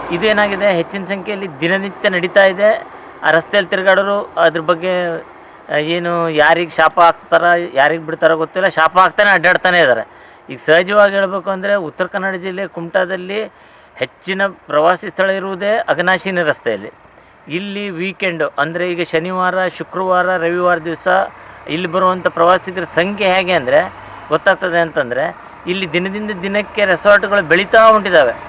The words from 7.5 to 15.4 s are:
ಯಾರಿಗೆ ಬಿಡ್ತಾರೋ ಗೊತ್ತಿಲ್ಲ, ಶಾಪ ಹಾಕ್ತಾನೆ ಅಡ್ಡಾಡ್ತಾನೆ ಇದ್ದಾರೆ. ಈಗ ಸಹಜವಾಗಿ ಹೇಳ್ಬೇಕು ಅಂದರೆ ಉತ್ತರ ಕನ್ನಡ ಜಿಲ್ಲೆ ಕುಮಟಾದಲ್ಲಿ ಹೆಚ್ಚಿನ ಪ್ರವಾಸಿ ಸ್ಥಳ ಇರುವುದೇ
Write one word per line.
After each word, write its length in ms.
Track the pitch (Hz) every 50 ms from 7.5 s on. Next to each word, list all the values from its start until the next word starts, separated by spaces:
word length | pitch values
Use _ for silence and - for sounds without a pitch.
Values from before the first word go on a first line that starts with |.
| 175 175 175 175 -
ಯಾರಿಗೆ 280 | 135 135 147 160 165 160
ಬಿಡ್ತಾರೋ 340 | 151 160 156 - 156 165
ಗೊತ್ತಿಲ್ಲ, 320 | 156 160 156 - 190 190 190
ಶಾಪ 300 | - - 160 160 - 185
ಹಾಕ್ತಾನೆ 320 | 185 175 - - 208 202
ಅಡ್ಡಾಡ್ತಾನೆ 500 | 196 180 156 175 180 170 - 185 180 175
ಇದ್ದಾರೆ. 400 | 160 135 120 113 107 - - - - - - - _ -
ಈಗ 80 | 139 123 -
ಸಹಜವಾಗಿ 480 | - 156 170 185 180 202 208 208 202 196
ಹೇಳ್ಬೇಕು 360 | 196 196 185 190 196 170 196
ಅಂದರೆ 240 | 196 185 185 202 202
ಉತ್ತರ 320 | 202 175 151 - - 185
ಕನ್ನಡ 280 | 180 - 196 185 196 190
ಜಿಲ್ಲೆ 320 | 180 175 190 185 185 196
ಕುಮಟಾದಲ್ಲಿ 720 | 175 - 175 170 170 - 190 185 175 190 185 180 185 196 214 220 208 - _ - - - - _ _ _
ಹೆಚ್ಚಿನ 500 | - 131 131 - _ - 190 190 190 196
ಪ್ರವಾಸಿ 600 | 196 180 - _ - 143 147 151 170 185 170 - 196
ಸ್ಥಳ 220 | - - 190 196
ಇರುವುದೇ 420 | 190 190